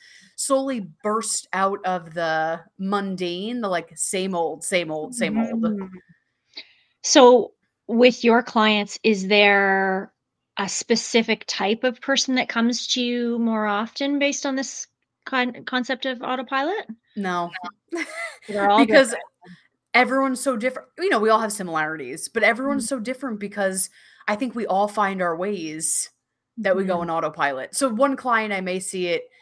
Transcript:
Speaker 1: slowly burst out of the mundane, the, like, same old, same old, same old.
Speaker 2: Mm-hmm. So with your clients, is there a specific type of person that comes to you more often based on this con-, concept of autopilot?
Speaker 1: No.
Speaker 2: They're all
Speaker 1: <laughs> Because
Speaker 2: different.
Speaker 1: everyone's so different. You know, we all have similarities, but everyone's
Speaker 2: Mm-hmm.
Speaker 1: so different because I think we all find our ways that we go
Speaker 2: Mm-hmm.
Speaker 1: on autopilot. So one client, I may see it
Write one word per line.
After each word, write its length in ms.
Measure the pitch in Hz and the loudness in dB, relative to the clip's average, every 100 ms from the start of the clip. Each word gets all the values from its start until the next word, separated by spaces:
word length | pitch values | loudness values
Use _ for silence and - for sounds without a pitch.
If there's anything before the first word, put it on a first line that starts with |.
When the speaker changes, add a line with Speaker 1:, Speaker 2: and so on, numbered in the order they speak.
| - - - - | -20 -20 -18 -8
Speaker 1:
slowly 440 | - 269 269 247 175 - | 0 0 0 -4 -8 -6
burst 460 | 214 220 214 - - | -2 -2 -2 -6 -4
out 320 | 185 196 202 185 | 0 0 0 -4
of 280 | 185 165 | -4 -6
the 460 | 165 165 160 160 165 - - | -4 0 0 0 -4 -10 -8
mundane, 840 | 190 202 196 185 180 175 208 247 | -2 -2 -2 -4 -4 -4 -6 -4
the, 80 | 208 | -2
like, 240 | 175 165 160 | -2 -4 -8
same 380 | - 190 190 | -4 -2 -2
old, 300 | 175 165 160 | 0 -2 -4
same 260 | - 185 160 | -2 -2 0
old, 240 | 156 156 | -6 -6
same 220 | 247 175 220 | -4 -2 0
old. 240 | 226 226 | -2 -2
Speaker 2:
Mm-hmm. 340 | 220 202 190 185 _ _ _ _ _ - - _ _ _ | -2 -2 -8 -14 _ _ _ _ _ -20 -20 _ _ _
So 500 | - 294 247 247 - _ _ _ - | 2 8 10 8 4 _ _ _ -2
with 380 | 233 254 240 | 6 6 6
your 180 | 233 233 | 4 4
clients, 560 | 233 233 214 208 208 - | 2 2 4 2 -2 -2
is 260 | 226 202 190 | 0 0 2
there 840 | 208 202 202 196 190 190 190 196 _ _ _ _ - | 6 6 6 4 2 2 0 -4 _ _ _ _ -6
a 120 | 196 | -4
specific 760 | - - 220 - 233 220 214 - | -4 0 0 2 0 2 -2 -4
type 380 | - 196 226 | -2 0 0
of 160 | 254 233 | 0 -2
person 340 | - 269 - 254 | -2 0 0 0
that 120 | - | 0
comes 380 | 233 233 240 - | 0 0 0 -2
to 140 | 254 | -2
you 360 | 240 240 240 233 | 0 -2 -2 0
more 280 | 233 220 214 | 0 0 0
often 520 | 202 226 - 277 285 | -2 -4 -4 -2 0
based 280 | 285 285 285 | 0 0 -4
on 100 | 269 | -4
this 300 | 269 - - _ _ _ - | -6 -10 -16 _ _ _ -4
con-, 380 | 262 247 247 | -2 -2 -4
concept 420 | - 254 247 262 269 | -6 -4 -4 -4 -4
of 160 | 254 | -6
autopilot? 640 | 269 262 254 269 294 415 - 226 _ 214 | -4 -6 -4 -2 -2 -4 -8 -16 _ -8
Speaker 1:
No. 340 | 190 175 175 - 180 - - 339 311 320 339 - - | -4 -4 -4 -8 -14 -14 -10 -8 -8 -8 -10 -10 -8
Speaker 2:
They're 220 | 202 202 | 0 4
all 80 | 208 | 6
Speaker 1:
<laughs> 80 | 226 | 8
Because 220 | 277 254 | 6 6
Speaker 2:
different. 160 | 233 - _ - 180 _ _ _ | 0 -12 _ -20 -20 _ _ _
Speaker 1:
everyone's 480 | 233 233 269 269 247 | 2 2 2 0 -2
so 160 | 277 240 | -2 -2
different. 320 | 247 254 - - | -4 -6 -14 -4
You 120 | 370 | 0
know, 80 | 247 | 2
we 80 | 220 | 4
all 100 | 220 | 4
have 120 | 220 | 2
similarities, 760 | 208 180 160 156 156 127 156 - | -4 -4 -2 -4 -4 -8 -10 -6
but 140 | 226 | 0
everyone's 420 | 214 226 269 226 226 | 2 2 0 -2 -4
Speaker 2:
Mm-hmm. 100 | 269 | -6
Speaker 1:
so 40 | |
different 400 | 214 254 269 208 | -6 -8 -8 -8
because 500 | 202 202 190 190 - - - _ - | -8 -4 -2 -2 -6 -8 -20 _ -4
I 80 | 208 | -4
think 180 | 254 | -4
we 120 | 226 208 | -4 -2
all 220 | 190 208 | 0 0
find 320 | 214 196 190 | 0 0 0
our 160 | 175 165 | -2 -2
ways 760 | 190 202 160 156 165 - - _ _ _ _ - | -4 -6 -8 -6 -4 -4 -6 _ _ _ _ -4
that 180 | 202 185 | 0 2
we 80 | |
go 100 | 190 | 2
Speaker 2:
Mm-hmm. 160 | 175 170 | -2 -2
Speaker 1:
on 0 | |
autopilot. 640 | 165 156 156 143 131 - | -2 -2 0 -2 -2 -6
So 140 | - 269 | -2 0
one 280 | 214 277 262 | 2 2 2
client, 360 | 254 226 220 | 0 0 0
I 80 | 196 | -4
may 200 | 185 185 | -2 -4
see 280 | 185 190 175 | -4 -4 -2
it 160 | 165 - _ | -2 -4 _